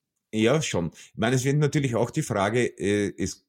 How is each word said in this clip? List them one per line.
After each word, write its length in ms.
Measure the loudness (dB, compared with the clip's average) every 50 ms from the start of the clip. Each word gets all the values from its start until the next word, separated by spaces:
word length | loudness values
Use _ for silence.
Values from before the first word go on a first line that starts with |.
| _ _ _ _ _ _
Ja, 300 | -2 2 2 4 2 2
schon. 300 | 0 -2 -2 -4 -4 -4
Ich 240 | -6 -12 -18 -14 -4
meine, 200 | -2 0 0 2
es 80 | 2 0
wird 120 | 0 2
natürlich 380 | 2 2 2 0 0 0 0 0
auch 160 | 0 0 0
die 120 | -2 -4
Frage, 440 | -4 -2 0 0 0 2 2 0 0 -2 -2 -4
äh, 340 | -2 0 0 0 0 -2 -2
es 280 | -4 -6 -6 -6 -10 _